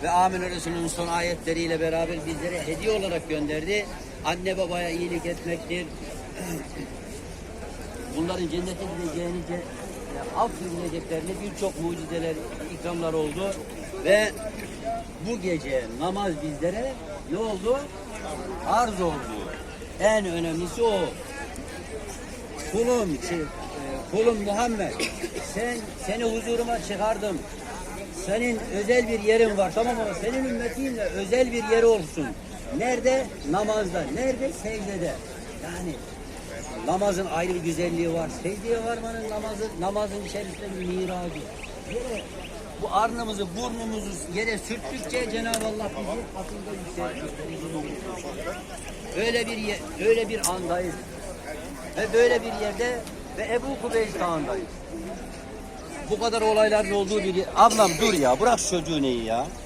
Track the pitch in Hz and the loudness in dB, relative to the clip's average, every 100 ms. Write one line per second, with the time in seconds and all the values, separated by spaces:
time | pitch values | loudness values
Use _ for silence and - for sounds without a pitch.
0 | 175 180 185 185 180 180 165 170 170 - | 4 6 6 4 -2 -2 -2 0 0 0
1 | 170 170 175 170 - 165 165 160 160 160 | 0 2 2 0 0 0 2 2 2 2
2 | 165 170 156 156 165 170 151 165 208 214 | 0 0 -4 -4 -2 -2 -2 -2 2 2
3 | 190 170 - 151 147 156 165 208 202 - | 2 -2 -2 -2 0 -2 0 0 -2 -8
4 | - - 156 180 180 185 180 175 175 170 | -10 -6 -4 -2 0 0 0 0 0 0
5 | 175 170 170 170 170 170 - 175 165 - | 0 -2 -2 -4 -4 -4 -2 -4 -4 -8
6 | - - - - 180 165 - - - - | -10 -10 -10 -8 -6 -6 -8 -8 -10 -10
7 | - - - - - - - - - - | -10 -10 -10 -10 -10 -10 -10 -10 -10 -10
8 | - 135 170 180 170 165 180 175 190 165 | -6 -2 0 0 0 -2 -2 -4 -6 -4
9 | 170 156 175 180 165 175 175 - - - | -4 -2 -2 -4 -4 -6 -6 -10 -10 -10
10 | - - 240 - 226 - 185 170 170 160 | -8 -8 -6 0 0 0 -6 -4 -4 -4
11 | 160 160 160 185 202 170 196 143 170 170 | -4 -4 -2 -4 -6 -2 -2 0 -4 -4
12 | 160 165 165 156 - - 156 170 170 170 | -4 -2 -2 -2 -6 -8 -8 -6 -4 -2
13 | 165 160 151 151 196 190 - - - 190 | 0 2 0 0 -2 -2 -6 -10 -8 -2
14 | 156 359 659 679 659 659 - - 679 698 | 6 8 8 0 -6 -6 -8 -6 -4 -4
15 | 679 - 175 226 185 165 143 131 113 117 | -6 -8 -4 -2 0 0 0 0 -2 -2
16 | 165 196 196 151 156 143 165 202 262 247 | -2 0 0 0 -4 -2 0 0 -2 -4
17 | - - - 202 226 196 202 269 294 - | -8 -10 -4 -2 0 0 2 2 0 -10
18 | - - - - - - - 202 240 190 | -10 -8 -8 -6 -6 -6 2 4 4 2
19 | 180 147 120 107 98 - - - - - | 0 0 -4 -6 -8 -8 -10 -10 -12 2
20 | - 220 196 170 165 160 175 233 233 202 | 6 6 2 0 0 -2 -4 2 4 4
21 | 165 - - - - - - - - - | 0 -4 -10 -10 -8 -8 -10 -10 -10 -10
22 | - - - - - - - 202 233 247 | -8 -10 -10 -10 -10 -8 -4 2 4 4
23 | 202 139 - 175 151 - - 147 139 135 | 4 0 -2 -2 -2 -6 -8 -8 -6 -6
24 | 131 185 226 220 202 202 240 220 175 151 | -2 4 6 4 0 2 2 2 -2 -2
25 | - - - - - 196 240 240 208 - | -4 -2 -6 -6 -4 -2 -2 -2 -6 -8
26 | - 220 233 226 220 233 233 233 - 196 | -4 0 0 0 0 0 2 0 0 0
27 | 214 214 208 165 - - - - - - | 2 2 0 -2 -4 -10 -8 -8 -8 -8
28 | - - - 208 240 226 220 196 202 247 | -8 -6 0 2 2 0 -2 -2 6 6
29 | 226 226 208 226 220 202 185 202 233 226 | 6 2 6 8 8 6 4 4 2 2
30 | 214 180 208 262 262 233 233 240 269 233 | 0 0 0 0 0 0 -2 -2 -2 0
31 | 196 185 196 240 254 233 220 226 233 220 | -2 0 2 4 4 0 4 8 8 6
32 | 156 - 135 107 - - - 147 233 247 | 2 -2 -4 -4 -10 -10 -6 -2 2 4
33 | 247 262 220 - 139 175 208 214 196 175 | 4 4 2 -6 0 2 2 2 2 0
34 | 139 151 262 254 269 330 214 220 196 196 | -2 0 0 2 -2 -2 -6 -4 -4 -2
35 | 170 - - - - - 170 175 180 135 | -2 -4 -8 -12 -10 -10 -8 -6 -6 -6
36 | - - - - - - - - - 185 | -10 -12 -12 -12 -10 -10 -8 -6 0 4
37 | 202 185 190 156 180 175 165 160 175 170 | 4 2 0 0 2 0 0 0 0 2
38 | 170 165 160 - 175 202 226 233 226 226 | 2 2 0 -2 -4 -4 0 0 0 -2
39 | 226 226 220 214 220 208 214 170 180 202 | -4 -4 -4 -4 -4 -4 -4 -2 0 0
40 | 208 196 185 196 190 165 208 190 180 180 | 0 -2 -6 -6 -6 -8 -6 -4 -2 -2
41 | 185 180 175 151 - - - - - 208 | -2 -2 -4 -6 -8 -10 -10 -10 -6 -6
42 | 247 214 - - - - - - - 190 | -4 -6 -6 -10 -10 -10 -10 -6 2 4
43 | 226 233 226 202 190 180 247 226 226 220 | 4 2 -4 -2 -4 -2 -4 -2 -4 -4
44 | 202 185 - 175 226 214 - 226 - 262 | -4 -6 -4 -2 0 -2 -4 -6 -4 -6
45 | - 247 240 220 226 226 220 214 202 - | -2 -2 0 0 0 0 0 -2 -4 -4
46 | - 226 233 226 - 208 208 196 175 175 | -4 -4 -6 -8 -8 -8 -8 -8 -8 -4
47 | 165 156 156 143 160 160 165 160 147 - | -4 -4 -8 -6 -6 -6 -4 -4 -4 -6
48 | - - - - - 659 - - - - | -6 -6 -6 -6 -6 -6 -8 -10 -10 -10
49 | - 165 226 233 226 226 214 196 - - | -6 0 2 2 0 -2 -2 -4 -6 0
50 | 196 226 214 214 - 185 175 175 180 165 | 6 6 4 0 0 0 0 0 0 -4
51 | 165 160 - - - 151 - - - - | -10 -10 -10 -10 -8 -8 -8 -10 -8 -2
52 | 214 226 240 247 226 208 208 202 240 247 | 2 6 8 6 2 -2 -2 0 0 0
53 | - - - - 220 233 254 269 233 226 | -6 -10 -10 -6 0 0 0 -4 0 2
54 | 214 170 175 160 147 - - - - 330 | 2 0 0 2 0 -2 -4 -10 -10 -8
55 | 330 339 - - - - - - - - | -8 -8 -10 -12 -12 -12 -12 -12 -10 -8
56 | 190 208 233 226 220 214 214 214 202 202 | -2 0 2 4 6 8 8 8 6 2
57 | 190 214 190 180 180 - - 220 196 160 | 4 2 2 2 0 10 10 12 6 8
58 | 226 185 131 127 220 233 - 180 156 160 | 4 6 6 6 6 6 4 0 2 2
59 | 135 120 110 113 151 - | 2 2 2 0 0 -6